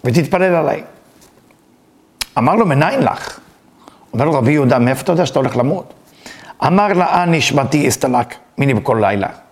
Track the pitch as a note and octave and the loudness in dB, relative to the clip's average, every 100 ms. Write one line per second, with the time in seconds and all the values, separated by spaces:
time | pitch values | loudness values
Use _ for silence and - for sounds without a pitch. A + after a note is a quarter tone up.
0 | B2 B2 C3+ F3+ F#3 E3+ D3+ - - - | 0 0 0 0 2 2 0 -4 -8 -20
1 | _ _ - _ _ _ _ _ _ _ | _ _ -20 _ _ _ _ _ _ _
2 | _ _ - - B2 G#3 G#3+ C#3 G#3+ C4+ | _ _ -8 -2 0 2 2 2 0 0
3 | A#2+ - - - - _ _ _ - _ | -2 -4 -12 -16 -20 _ _ _ -20 _
4 | _ A2 D3 D3 A#2+ D3+ C3 B2+ A#2+ C3+ | _ -2 0 2 2 2 2 2 2 0
5 | - E3+ F3 D3 C3 A#2+ B2+ F3+ - - | -2 0 0 0 -2 0 -2 -2 -8 -20
6 | _ _ - - - - C3+ F#3 G#3 F3+ | _ _ -20 -20 -20 -4 0 2 2 2
7 | F3 F3+ F3 E3 B2 C#3+ C3+ D3+ C#3 - | 2 2 2 0 0 0 0 0 0 -2
8 | C3+ B2 A#2+ - _ - C#3 A2+ - A#2 | -2 -2 -4 -10 _ -4 0 0 0 0
9 | G2+ G2+ F#2 - - | 0 0 -4 -8 -20